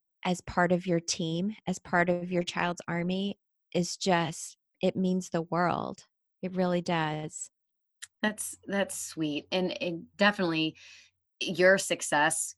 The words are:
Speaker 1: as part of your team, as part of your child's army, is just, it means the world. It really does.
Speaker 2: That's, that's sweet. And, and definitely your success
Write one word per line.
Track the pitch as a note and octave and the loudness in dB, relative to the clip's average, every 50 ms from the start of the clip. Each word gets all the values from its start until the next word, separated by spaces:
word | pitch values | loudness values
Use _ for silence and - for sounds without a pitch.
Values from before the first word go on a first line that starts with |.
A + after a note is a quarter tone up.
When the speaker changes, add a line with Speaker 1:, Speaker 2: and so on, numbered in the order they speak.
| _ _ _ _ - | _ _ _ _ -2
Speaker 1:
as | F#3 F3+ - | -2 -2 -2
part | - - - F#3 F3 F3 | -4 -2 0 2 4 4
of | F#3 F3 F#3 | 4 2 2
your | F#3+ E3+ E3+ | 0 0 0
team, | E3+ - - - F3 D#3+ D#3+ E3+ F#3 G#3 A3 - _ | 0 -2 -4 -4 -2 -2 -2 -2 -2 -2 -4 -6 _
as | - F#3 - | -6 -6 -6
part | - - - F3 F3 F3+ | -4 0 2 4 4 4
of | F3 F3 F3 F3+ | 2 0 -2 -2
your | F#3 F3 F3 | 0 0 0
child's | - - E3+ E3+ F3 F3 - - | 0 -2 -2 -2 -2 -2 -4 -6
army, | - E3+ F3 E3+ F3+ F#3 F#3+ G3 G3+ - - _ _ _ _ _ _ - | -4 -2 -2 0 0 0 -2 -2 -4 -6 -8 _ _ _ _ _ _ 0
is | F3+ F3 - - | 0 0 0 -4
just, | - - G3 F3+ E3+ E3+ D#3 E3 - - - - _ _ _ _ _ | -2 2 2 4 4 2 0 -4 -8 -12 -14 -16 _ _ _ _ _
it | - F#3 - | -2 0 0
means | - F#3 F#3 F#3 F#3 F3+ - | 0 0 0 0 0 -2 -2
the | - E3+ | -2 -4
world. | E3 - D#3+ E3+ F3+ E3 E3 - A#1 B1+ - - - _ _ _ _ _ _ _ | -2 -2 0 0 2 2 0 -2 -4 -6 -8 -10 -16 _ _ _ _ _ _ _
It | - F#3 F#3 | -8 -4 -2
really | F#3 F#3 F3+ F3 F3 | 0 0 2 0 0
does. | E3+ - F3 E3 D#3+ D3+ D3+ D3+ D#3 D#3 - - - - _ _ _ _ _ _ _ _ _ _ - - _ _ | 0 0 0 0 0 0 -2 -4 -6 -8 -10 -12 -14 -14 _ _ _ _ _ _ _ _ _ _ -20 -20 _ _
Speaker 2:
That's, | - G#3+ G#3+ - - - - - - | -2 -2 -2 -4 -8 -10 -12 -12 -8
that's | - G3 G3 F#3+ F#3+ - | -2 0 0 0 0 -4
sweet. | - - - - D#3+ D#3+ D3+ C#3+ D3 - _ | -8 -10 -10 -6 -4 -4 -2 -2 -4 -4 _
And, | - F#3 F#3 F3 - - | -2 0 0 -2 -2 -4
and | - F3+ E3+ E3 - - _ | -4 -4 -4 -6 -10 -12 _
definitely | - G3+ G#3 G3+ - F#3 E3+ D#3+ D#3+ D#3+ D#3 D#3 - - - - - - _ _ _ _ _ _ - | 2 4 4 4 2 0 0 2 0 0 -2 -4 -8 -16 -20 -20 -20 -20 _ _ _ _ _ _ -8
your | - - F3+ D3+ F3+ F#3 F#3+ F#3 | -6 -4 2 4 6 6 6 6
success | - - F3 F3 - - D#3+ D3 D3 D#3+ - - - - - | 2 -2 -4 -4 -2 0 4 4 4 4 2 0 -4 -6 -10